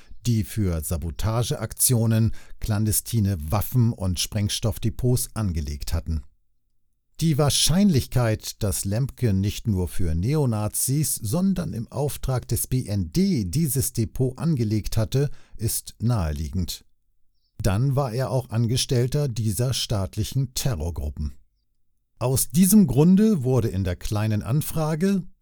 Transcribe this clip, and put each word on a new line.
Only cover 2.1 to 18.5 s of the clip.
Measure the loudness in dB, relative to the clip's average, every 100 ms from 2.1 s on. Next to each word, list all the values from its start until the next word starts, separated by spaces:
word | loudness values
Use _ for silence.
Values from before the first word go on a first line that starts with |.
| 4 2 0 -8 -8
clandestine | -4 0 0 0 0 0 2 0 0
Waffen- | -2 0 2 2
und | 2 -2 -2
Sprengstoffdepots | -2 -2 -2 0 -2 0 -2 0 0 2 0 -2
angelegt | -2 -2 -4 -6 -4
hatten. | -4 -2 -4 -6 _ _ _ _ _ _ _ _ -2
Die | 2 4
Wahrscheinlichkeit, | 4 4 4 4 6 4 2 2 2 0 -4 -6
dass | -4 -2 -2
Lemke | -2 -2 -2 0
nicht | 2 0 -2 -2
nur | 0 0
für | 0 2
Neonazis, | 2 0 0 0 0 -2 -2 -2 0 -2 -4
sondern | -2 0 0 0 -4
im | -6 -8
Auftrag | -4 -4 -4 -4 -4 -2
des | -4 -2
B | -2 0
N | -2 0
D | 0 2 2
dieses | 0 0 0 0 -2
Depot | -2 -4 0 -2 0
angelegt | -2 0 0 0 0 -2
hatte, | 0 0 0 -4 -14 -6
ist | -4 -4 -8 -4
naheliegend. | 0 0 0 -2 -4 -4 -4 -6 -14 _ _ _ _ _ _ -4
Dann | 0 2 2
war | 0 -2
er | -2 -2
auch | -2
Angestellter | -2